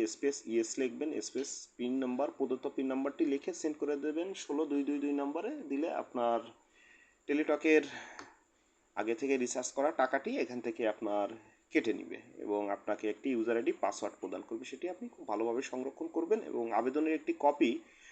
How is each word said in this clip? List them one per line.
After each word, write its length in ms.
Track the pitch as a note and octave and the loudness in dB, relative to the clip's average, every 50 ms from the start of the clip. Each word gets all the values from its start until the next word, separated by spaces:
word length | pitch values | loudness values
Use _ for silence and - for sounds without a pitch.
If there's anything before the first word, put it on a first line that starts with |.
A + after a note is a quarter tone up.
| A2+ A2 | 2 0
স্পেস 240 | - - - C#3 C#3 - - A2 | 0 0 0 0 0 -2 -4 0
ইএস 200 | A2+ A#2 A2+ - - - | 2 2 2 0 0 -2
লিখবেন, 300 | C3 B2 A#2 B2 D3 D#3 C#3+ - C#3 | -2 -2 -2 -4 -4 -4 -4 -4 -6
স্পেস 240 | - - B2+ C#3 - - - - - _ | -4 -4 -4 -4 -6 -8 -12 -14 -14 _
পিন 160 | - B2 B2 B2+ C3+ | -4 -2 0 0 0
নাম্বার, 260 | C3 B2 B2 B2 C#3+ D#3 - | 0 0 0 0 -2 -2 0
প্রদত্ত 300 | - C#3 B2 C3 B2+ - C#3+ - | -2 0 0 0 -2 -2 -4 -2
পিন 100 | - C3+ C3 | -2 -2 0
নাম্বারটি 320 | C3 C3+ C3+ C#3 C3+ - E3 D3 | 0 0 0 -2 2 2 2 2
লিখে 200 | C#3 C#3 - - E3+ - | 2 0 -2 -4 -6 -2
সেন্ড 160 | - D#3+ D3+ D3+ | -2 -2 -2 -2
করে 140 | D3+ C#3+ D3 C#3 C#3+ | -2 -2 0 0 0
দেবেন 240 | D3+ D3+ D#3+ F3 G3 F#3+ - | -2 -2 -2 -2 -4 -6 -8
ষোলো 200 | - - D3 D3 D#3+ D3 | -6 -4 0 0 0 2
দুই 120 | C#3+ C#3+ C#3 C#3+ | 2 0 2 2
দুই 100 | D3 C#3+ C#3+ | 0 0 0
দুই 100 | C#3+ C#3+ C#3+ | 0 0 2
নম্বরে। 300 | C#3 C#3+ D3 E3 F#3+ A#3 D#4 D4 G#3+ C#3+ | 0 0 -2 -2 -4 -4 -6 -6 -6 -4
দিলে 180 | C#3 C#3 D#3 E3+ - - | -2 0 0 0 -2 -2
আপনার 380 | - - - B2+ A#2+ A#2 A#2 A2+ A#2 A#2 - _ _ _ _ - - - - - - _ _ _ _ - | -4 -4 -2 2 2 4 4 2 0 -4 -16 _ _ _ _ -20 -20 -20 -20 -20 -20 _ _ _ _ 0
টেলিটকের 560 | C#3+ D3 D#3 D#3 D3+ D3 - D#3+ D#3 D3+ C#3+ C3+ - - - - - - - - - _ _ _ _ _ _ _ _ _ _ _ - | 0 2 4 2 2 4 6 8 8 8 6 4 -8 -12 -12 -14 -14 -16 -16 -18 -18 _ _ _ _ _ _ _ _ _ _ _ -6
আগে 180 | G2+ G#2+ A2 A#2 A2+ | -2 0 0 0 0
থেকে 140 | C#3 C3+ C#3 C3 B2 | 2 2 2 2 2
রিচার্জ 240 | B2 - B2+ B2 - - | 0 -2 -4 -4 -4 -2
করা 140 | C#3 C#3 D#3 E3 - | 0 0 2 4 4
টাকাটি 300 | C3 - - C3+ - A3+ B3 G3 | 2 2 2 0 0 0 -2 -2
এখান 160 | C#3 A#2 B2 B2 A2 | -2 -2 -4 -4 -4
থেকে 160 | A#2+ A2+ - A#2+ G#2+ G#2 | -4 -2 0 0 0 0
আপনার 320 | - A2+ G#2 G#2 G#2 G2+ G2 A2+ A2+ - - _ _ _ _ | 0 -2 0 0 2 0 0 -4 -8 -16 -20 _ _ _ _
কেটে 200 | - D#3 A#2+ A#2 F#2+ F#2+ | 2 2 2 2 0 -2
নিবে 200 | G2 - - - - - - - - | -2 -10 -12 -12 -14 -16 -14 -10 -4
এবং 160 | G#2 G#2 G#2 G#2 G2+ G2+ | 0 0 0 0 0 -2
আপনাকে 280 | - - - G#2 - - G#2+ | -4 -2 -4 -4 -2 0 -4
একটি 160 | G#2 - - C3+ C3 | -2 -2 -2 0 0
ইউজার 240 | A2+ A2 A#2 A#2 A#2 | 2 2 2 2 2
আইডি 140 | C3+ E3 - - | 2 0 0 0
পাসওয়ার্ড 320 | - G2 G2+ - A2+ G2+ - - | 0 -2 -2 -2 -4 -6 -6 -6
প্রদান 220 | - F#2 F2+ F#2 G2+ - | -8 -6 -6 -6 -8 -6
করবে, 160 | A2+ A#2 C3 - | -8 -8 -8 -10
সেটি 160 | - B2+ - F3+ F3+ | -10 -8 -8 -8 -8
আপনি 120 | - A#3+ A#3+ - | -8 -10 -12 -12
খুব 100 | - - A#2+ | -12 -6 -2
ভালোভাবে 320 | G#2+ G#2 A2+ A#2 A#2 B2+ C3+ - | 0 0 2 2 0 0 -2 -4
সংরক্ষণ 380 | - B2+ B2+ C3+ - - D#3+ E3 - | -4 -4 -4 -4 -6 -6 -8 -4 -2
করবেন 240 | D#3+ E3 E3+ G#3+ A3+ F#3+ - | -2 2 2 2 0 0 -4
এবং 140 | - A#2+ A#2 A#2 G#2+ A2 | -4 -2 -2 2 2 2
আবেদনের 360 | A#2 C3 C3 D3+ D#3 D#3 D#3+ D3+ | 2 2 2 2 2 2 2 0
একটি 140 | - - E3+ - - | 0 -2 -2 4 4
কপি, 260 | C#3+ C#3+ - E3 A#2 - - - - - - - - | 4 6 6 4 4 4 0 -4 -12 -20 -20 -20 -20